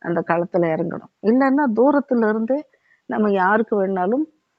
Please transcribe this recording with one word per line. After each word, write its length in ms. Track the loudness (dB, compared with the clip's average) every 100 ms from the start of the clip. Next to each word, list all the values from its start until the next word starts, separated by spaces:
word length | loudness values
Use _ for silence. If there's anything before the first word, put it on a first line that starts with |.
அந்த 180 | -6 -4
களத்துல 480 | -2 -2 -2 -2 0
இறங்கணும். 420 | -2 -4 -8 -14 _
இல்லைன்னா 420 | 0 2 2 2 0 2
தூரத்துல 540 | 4 2 0 0 0
இருந்தே 300 | 0 -2 -4 -6 _ _ _ -8
நம்ம 220 | -2 0
யாருக்கு 420 | 2 2 0 0 -2
வேணாலும் 500 | -2 -2 -2 -2 -4 _ _